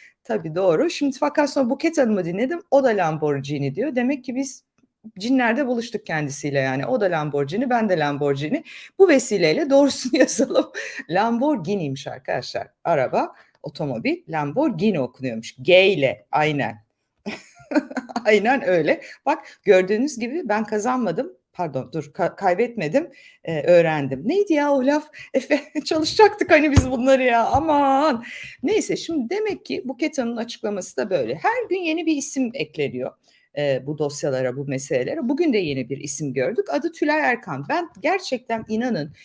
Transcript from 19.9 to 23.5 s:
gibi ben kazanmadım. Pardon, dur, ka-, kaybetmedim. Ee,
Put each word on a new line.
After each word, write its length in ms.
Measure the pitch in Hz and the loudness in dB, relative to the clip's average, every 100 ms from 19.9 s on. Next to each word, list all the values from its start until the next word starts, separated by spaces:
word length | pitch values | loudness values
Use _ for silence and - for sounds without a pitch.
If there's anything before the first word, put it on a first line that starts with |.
| 214 285 285 | 0 -2 -4
gibi 220 | 233 311 262 | -6 -4 -2
ben 180 | 214 | -2
kazanmadım. 680 | 220 214 220 254 208 165 330 - _ | -2 -2 -2 -2 -2 -4 -6 -10 _
Pardon, 360 | - 170 131 120 | -8 -6 -6 -6
dur, 100 | 165 | -8
ka-, 320 | 135 - 196 - | -8 -4 -4 0
kaybetmedim. 720 | 196 180 240 233 156 254 339 - - _ | 0 2 0 -2 0 0 -2 -10 -20 _
Ee, 180 | - | -6